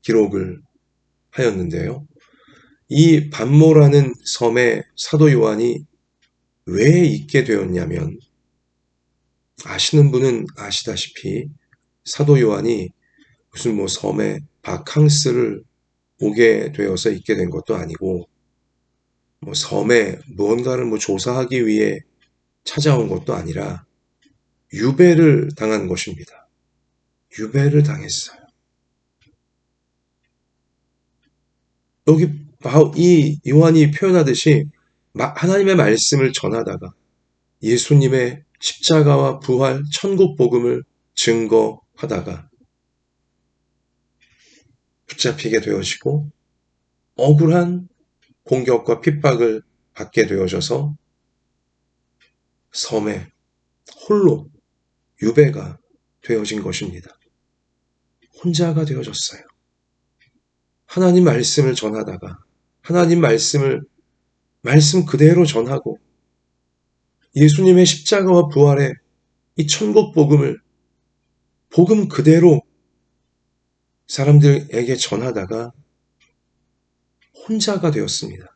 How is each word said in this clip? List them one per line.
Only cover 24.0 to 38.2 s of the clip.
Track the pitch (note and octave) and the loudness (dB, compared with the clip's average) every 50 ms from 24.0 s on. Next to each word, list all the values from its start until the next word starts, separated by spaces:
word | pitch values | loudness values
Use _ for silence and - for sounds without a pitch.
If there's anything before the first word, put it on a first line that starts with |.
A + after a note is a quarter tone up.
| _ _ _ _ _ _ _ _ _ _ _ _ _ _ - | _ _ _ _ _ _ _ _ _ _ _ _ _ _ -10
유배를 | G2 G#2+ C3 C3+ C3 F3+ F3+ E3+ D#3 E3+ D#3 C3+ A#2 - - - | -4 -2 -2 2 4 4 4 6 4 4 4 2 2 -2 -6 -8
당한 | - A2 A2 A2 G#2 G2 F2+ | -8 -4 -4 -4 -4 -4 -6
것입니다. | F2+ F2 - - F2+ - - _ _ - _ _ _ _ _ _ _ _ _ _ _ _ _ _ _ _ _ _ _ - | -8 -8 -8 -12 -14 -16 -18 _ _ -20 _ _ _ _ _ _ _ _ _ _ _ _ _ _ _ _ _ _ _ -12
유배를 | A2 A2 A#2+ C#3 C#3 D3 D3 D3 D3 | -12 -4 -2 0 0 2 2 2 2
당했어요. | D3 D3+ - G2+ - - - - - - - _ _ _ _ _ _ _ _ _ _ _ _ _ _ _ _ _ _ _ _ _ _ _ _ _ _ _ _ _ _ _ _ _ _ _ _ _ _ _ _ _ _ _ _ _ _ _ _ _ _ _ _ _ _ _ _ _ _ _ _ _ _ _ _ _ _ _ _ _ _ _ _ _ - | 2 -2 -6 -10 -10 -10 -10 -12 -14 -18 -20 _ _ _ _ _ _ _ _ _ _ _ _ _ _ _ _ _ _ _ _ _ _ _ _ _ _ _ _ _ _ _ _ _ _ _ _ _ _ _ _ _ _ _ _ _ _ _ _ _ _ _ _ _ _ _ _ _ _ _ _ _ _ _ _ _ _ _ _ _ _ _ _ _ 2
여기 | D#3 D#3 F3 D#3+ - - - - _ _ | 2 4 2 -2 -4 -8 -16 -20 _ _
바-, | - A#2+ B2 D#3 D3+ - D3+ | -10 0 4 4 4 4 2
이 | - E3+ F3+ F3 D#3+ D3 D3+ D3+ D3 _ - | 0 4 4 6 4 4 2 -2 -6 _ 2
요한이 | C3+ D3+ E3 E3 D#3+ D#3+ D3+ D3 | 4 4 4 6 4 4 4 2
표현하듯이 | D3 - - F#3+ F#3 F3 D#3 C3+ B2 - - D#3+ D3 D3 D3 D3 - _ _ _ _ _ _ _ _ | 2 0 0 0 2 2 2 0 -2 0 2 2 2 2 0 -4 -12 _ _ _ _ _ _ _ _
마-, | G2+ A#2+ C#3+ D3 | -6 -6 -6 -6
하나님의 | - E3 F3 F#3+ G3+ G3 F#3+ F#3+ | -4 -2 0 0 2 2 2 2
말씀을 | F3 A#2+ G#2 A2 A2+ - - - C#3 C3+ C3 - | 2 2 2 2 0 0 -2 0 0 0 0 -2
전하다가 | - - G2+ G#2 A2+ A2+ G#2 G2+ F2+ F#2+ F2+ - _ _ _ _ _ _ _ _ _ _ _ _ _ | -4 -6 -6 -6 -6 -6 -8 -10 -12 -14 -16 -20 _ _ _ _ _ _ _ _ _ _ _ _ _
예수님의 | - A2 A#2+ B2 - - D3+ D3 C3+ B2+ C3 C3 | -4 -2 -2 -2 0 2 2 2 4 2 0 0